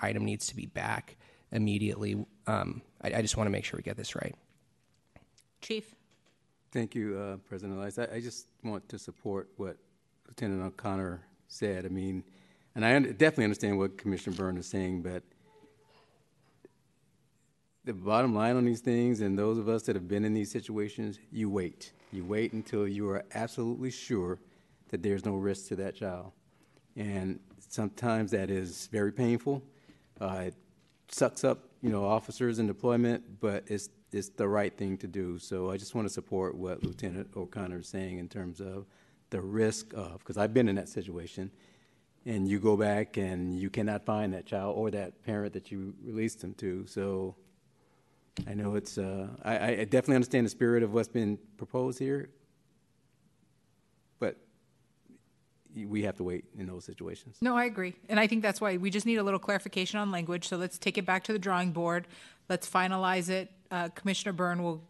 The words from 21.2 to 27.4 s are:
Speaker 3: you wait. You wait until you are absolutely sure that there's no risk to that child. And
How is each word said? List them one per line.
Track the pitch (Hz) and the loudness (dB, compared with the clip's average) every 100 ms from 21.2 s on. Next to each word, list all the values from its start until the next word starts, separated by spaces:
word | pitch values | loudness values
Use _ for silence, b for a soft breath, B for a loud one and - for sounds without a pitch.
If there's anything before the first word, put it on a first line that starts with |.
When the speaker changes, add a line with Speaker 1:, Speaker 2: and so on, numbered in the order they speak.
| - | -8
Speaker 3:
you | 113 107 | -4 0
wait. | 101 87 - - - - | 0 -2 -4 -16 -20 -12
You | 98 90 | -8 -2
wait | 107 113 | 0 0
until | 110 - 107 101 | -2 -4 0 0
you | 101 101 | 0 -2
are | 98 - | -2 -4
absolutely | 107 117 - 117 123 131 | -6 -4 -2 -2 -2 -4
sure | - - 110 87 90 b b b b - | -6 -2 0 0 -4 b b b b -8
that | 95 | -4
there's | 101 98 | 0 0
no | 104 98 | 0 0
risk | 98 95 - | 0 -2 -4
to | 95 | -4
that | 98 - | -4 -4
child. | 101 90 95 - _ b b b _ - | -6 -6 -10 -18 _ b b b _ -8
And | 104 98 95 - | -4 -2 -2 -4